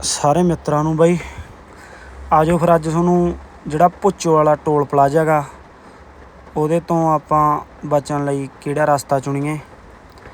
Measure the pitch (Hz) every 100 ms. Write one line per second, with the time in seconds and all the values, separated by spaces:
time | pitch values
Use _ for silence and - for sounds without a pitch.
0 | - - 143 156 180 156 - 147 160 156
1 | 165 175 - - - - - - - -
2 | - - - 156 160 175 170 165 160 160
3 | 175 180 175 175 - - - 151 175 -
4 | 202 185 170 156 151 147 - 147 139 143
5 | 139 151 156 151 139 - - - - -
6 | - - - - - - 151 170 160 170
7 | 160 156 - 151 151 151 - - 147 147
8 | 131 147 143 139 135 - 147 143 151 143
9 | - 139 135 139 143 151 - - - -
10 | - - -